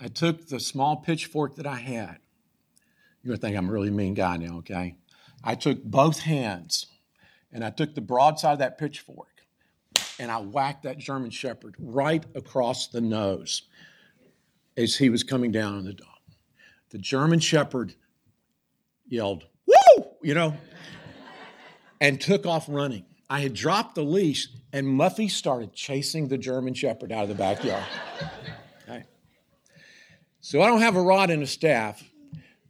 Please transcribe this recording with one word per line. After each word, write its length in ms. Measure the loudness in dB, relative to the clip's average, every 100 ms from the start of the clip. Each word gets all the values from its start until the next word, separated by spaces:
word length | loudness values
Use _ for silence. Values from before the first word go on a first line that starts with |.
I 80 | -14
took 400 | -2 0 0 -8
the 100 | -8
small 380 | -8 -2 0 0
pitchfork 580 | -4 -4 -4 -4 -6 -6
that 100 | -10
I 100 | -10
had. 420 | -8 -8 -10 -14 _ _ _ _ _ _ _ _ _ _
You're 140 | -8 -6
gonna 20 |
think 180 | -4 -4
I'm 120 | -2
a 40 |
really 180 | -2 -2
mean 240 | 0 -2
guy 240 | 0 -2 -2
now, 200 | -6 -10
okay? 380 | -10 -8 -8 -12 _ _ _ _
I 100 | -6
took 300 | -2 -2 -2
both 360 | 0 4 4 2
hands, 680 | -2 -2 -2 -6 -6 -8 -8 _ _ _ _ _ _
and 120 | -10
I 60 | -8
took 240 | -4 -6
the 60 | -6
broadside 540 | -2 4 4 4 0
of 40 | 2
that 180 | -2 -2
pitchfork, 500 | -8 -10 -18 -20 -20 _ _ _ _ _ _ -2 -2 -8
and 120 | -6
I 80 | -6
whacked 460 | -4 -2 -2 -4
that 140 | -10 -10
German 320 | -8 -6 -6
Shepherd 440 | -8 -8 -10 -16 -14
right 460 | -6 -2 0 0 -4 -14
across 500 | -6 -2 -2 -2 -6
the 140 | -4
nose 640 | -2 0 0 -2 -6 -8 -10 _ -20 _ _ _ _ _ _ _ _ -2
as 200 | -2 4
he 140 | 4
was 140 | 4
coming 260 | 0 -2 0
down 240 | 0 -2
on 100 | -6
the 80 | -10
dog. 160 | -14 -20 _ _ _ _ _ _ _ _
The 80 | -12
German 420 | -4 2 4 4
Shepherd 540 | 4 2 2 -2 -6 -10 _ _ _ _ _ _ _ _ _ _ _
yelled, 380 | -4 -2 -4 -10 _ 8
"Woo!" 380 | 10 12 10 6 -6
you 120 | -2
know, 220 | 0 0 -2 -14 -20 -20 -20 -20 -20 -20 -20 -20 -20 -20 -20 _ _
and 200 | 2 2
took 260 | 0 0 2
off 200 | -2 -2
running. 360 | -2 -2 -6 -14 _ _
I 120 | -4
had 140 | -4
dropped 420 | -2 0 0 0 -4
the 80 |
leash, 440 | 0 2 2 0 -6 -14 -8
and 140 | -4 0
Muffy 420 | 2 2 2 -2
started 440 | -2 -2 -2 -6
chasing 560 | -12 -6 -4 -4 -4 -2
the 100 | -4
German 360 | -2 -4 -4
Shepherd 360 | -2 -2 -4 -6
out 140 | -4
of 40 | -4
the 60 |
backyard. 500 | -2 -2 0 -2 -4 -6 -10 -12 -10 -12 -12 -16 -16 -20 -20
Okay. 220 | -18 -18 -18 _ _ _ _ _ _ _ -20 -20 -20 _ _ _
So 200 | -2 4
I 60 | 6
don't 160 | 6
have 140 | 4 4
a 40 |
rod 300 | 6 6 4
and 120 | 2
a 40 | -2
staff, 580 | 0 2 4 0 -8 -18 _ -20 -20 -20 _